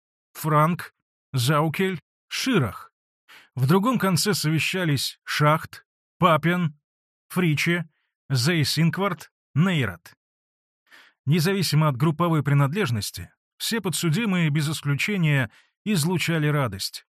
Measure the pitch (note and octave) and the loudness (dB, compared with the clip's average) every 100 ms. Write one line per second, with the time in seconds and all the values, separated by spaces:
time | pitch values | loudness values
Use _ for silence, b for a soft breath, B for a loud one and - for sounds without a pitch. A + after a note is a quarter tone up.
0 | _ _ _ - D#3 D3+ D#3 F3+ - _ | _ _ _ -10 0 2 2 0 -8 _
1 | _ _ _ C3+ A#2+ D3+ D#3+ D3 F#3+ F3+ | _ _ _ -2 0 2 0 0 -2 -4
2 | - _ _ - C4+ A3 G#2+ - - _ | -10 _ _ -6 0 0 0 -4 -16 _
3 | _ _ _ B B B C3 F#3+ A3 A#3 | _ _ _ B B B 2 4 2 0
4 | F#3+ E3 G#3 F#3+ D3+ D#3+ - F#3+ E3+ C#3 | 2 0 0 0 0 0 0 -2 -2 -2
5 | - - - - D3+ D#3 - - - _ | -4 -8 -6 0 2 2 -2 -20 -20 _
6 | _ - F3 D#3 D#3+ F3+ E3 - _ _ | _ 0 2 2 2 0 -2 -6 _ _
7 | _ _ - F3+ F3+ C#3+ E3+ F3 E3 _ | _ _ -10 -2 0 0 0 -2 -4 _
8 | _ _ - C3 C3 E3+ C#3 D3+ E3 E3 | _ _ -4 -2 0 0 0 2 0 0
9 | G3+ F3 - _ _ C3+ F#3+ E3 A2 E2+ | -2 -4 -12 _ _ 0 2 2 -2 -6
10 | - - _ _ _ _ _ _ _ B | -16 -20 _ _ _ _ _ _ _ B
11 | B B - E3+ E3 G3 E3 D3 D#3 B2 | B B 0 2 2 0 0 2 2 2
12 | D#3+ D3+ F3 D#3+ C#3+ C#3+ C#3 F#3 D#3 A2 | 0 0 0 0 2 2 2 0 -2 -2
13 | - - E2 _ _ - - A3+ F#3+ - | -6 -10 -14 _ _ -10 -6 -4 -4 -2
14 | E3+ D#3+ A#3 F3+ E3 D3+ D3+ D#3+ C#3+ C#3+ | 0 0 0 0 2 0 -2 -4 -2 -2
15 | - G3+ D#3+ C#3 A#2+ b b b G#3 G3+ | -2 0 2 2 -2 b b b -2 0
16 | D#3 F3 - E3 D3+ D3 B2 F#2+ - - | 0 -2 -2 0 0 0 -2 -4 -10 -12
17 | - | -18